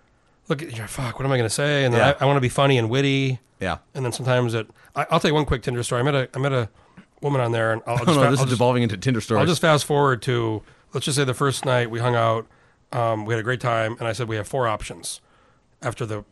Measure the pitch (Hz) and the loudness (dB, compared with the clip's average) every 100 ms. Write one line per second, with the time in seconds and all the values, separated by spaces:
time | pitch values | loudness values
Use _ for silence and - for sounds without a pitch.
0 | _ _ _ _ - 139 110 113 104 - | _ _ _ _ -6 -6 -6 -12 -10 -8
1 | 123 - 135 131 113 - 143 147 127 117 | -8 -4 0 0 0 0 0 2 2 4
2 | 131 143 135 143 127 - 139 131 110 131 | 4 4 2 4 2 2 4 4 2 2
3 | 139 135 135 127 - _ 92 80 - - | 2 2 0 -4 -10 _ -6 -6 -8 -6
4 | 123 - 127 123 120 113 107 - - - | -6 -4 0 2 2 -2 -6 -14 -10 -6
5 | 151 160 165 151 139 127 - 120 117 123 | 0 0 2 0 0 -2 -2 -4 -2 0
6 | 135 139 123 127 139 131 110 - _ - | 0 0 -2 -2 0 0 -2 -8 _ -20
7 | - _ 143 139 120 117 113 113 - 120 | -20 _ -2 0 0 0 0 -2 -2 0
8 | 120 147 135 139 131 113 123 123 117 101 | 2 4 4 4 2 2 2 2 0 0
9 | 127 117 - 110 156 160 165 147 - 143 | -2 -2 0 2 2 2 4 2 2 2
10 | 143 117 - 120 113 107 - - _ 135 | 2 2 -2 -2 -2 -4 -10 -20 _ -6
11 | - 135 135 120 143 120 135 123 117 117 | -2 0 0 0 -2 -2 0 0 0 -2
12 | 123 120 113 113 113 _ _ _ _ 127 | 0 2 2 0 -4 _ _ _ _ -2
13 | 113 110 104 117 110 127 123 117 110 117 | 0 -2 -2 -2 -2 -2 -2 0 -2 -4
14 | 113 113 113 110 101 135 117 107 - 85 | -4 -4 -4 -6 -4 -2 -2 -2 -8 -12
15 | - - _ _ _ _ _ _ 123 107 | -12 -14 _ _ _ _ _ _ -10 -8
16 | 113 107 - | -8 -8 -12